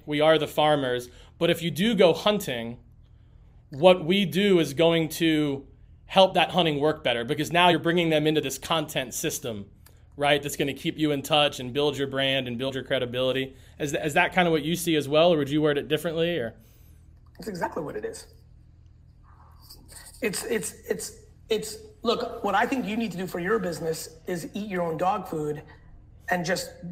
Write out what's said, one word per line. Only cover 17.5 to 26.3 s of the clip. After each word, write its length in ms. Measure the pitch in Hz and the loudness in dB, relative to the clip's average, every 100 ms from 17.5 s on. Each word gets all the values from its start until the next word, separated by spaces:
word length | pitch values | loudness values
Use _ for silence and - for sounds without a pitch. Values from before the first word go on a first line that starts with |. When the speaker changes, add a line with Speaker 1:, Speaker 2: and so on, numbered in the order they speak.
| 175 202 - | -6 -6 -6
Speaker 2:
what 140 | 147 107 | -8 -8
it 80 | |
is. 200 | 110 - - - - - - - - - - - - - - - - - - - - - | -10 -12 -18 -20 -20 -20 -20 -20 -20 -20 -20 -20 -20 -20 -20 -20 -20 -20 -20 -20 -20 -6
It's, 220 | 220 - | -6 -4
it's, 300 | - 226 - - - | -4 -4 -6 -10 -6
it's, 240 | 214 - - - - - | -6 -6 -14 -20 -14 -4
it's, 300 | 214 - - - - | -4 -4 -14 -18 -6
look, 400 | 226 240 - - | -2 -2 -4 -6
what 100 | 202 | -2
I 120 | 196 | 0
think 200 | 247 269 | 0 -2
you 120 | 190 226 | -4 -4
need 160 | 220 | -6
to 40 | 170 | -6
do 80 | |
for 140 | 190 180 | -8 -6
your 180 | 180 226 | -2 -2
business 600 | 180 151 160 160 - - - | -2 -6 -6 -6 -10 -14 -8
is 220 | 175 135 | -8 -8
eat 140 | 202 214 | -10 -6
your 140 | 180 | -4
own 160 | 170 160 | -4 -2
dog 320 | 180 208 - | -2 -2 -4
food 340 | 160 151 147 - - - - - - | -6 -6 -6 -12 -20 -20 -20 -20 -14
and 140 | - | -4